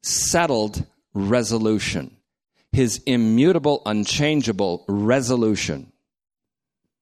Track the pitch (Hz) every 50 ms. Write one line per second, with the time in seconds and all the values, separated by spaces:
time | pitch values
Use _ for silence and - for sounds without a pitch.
0 | - - - - - - - 170 175 160 135 110 107 107 104 - - - _ _
1 | _ _ - 101 98 98 113 123 117 104 117 113 110 110 110 101 - - - -
2 | 65 - - _ _ _ _ _ _ _ _ _ _ _ - 135 131 117 - -
3 | - - 127 120 113 110 110 117 139 175 185 170 139 147 151 - - 107 107 107
4 | 101 - - - 147 151 156 147 131 113 107 95 101 92 87 87 - - 101 101
5 | 104 107 127 139 131 117 131 120 117 110 104 92 - - 78 69 67 - _ _
6 | _ _ _ _ _ _ _ _ _ _ _ _ _ _ _ _ _ _ _ _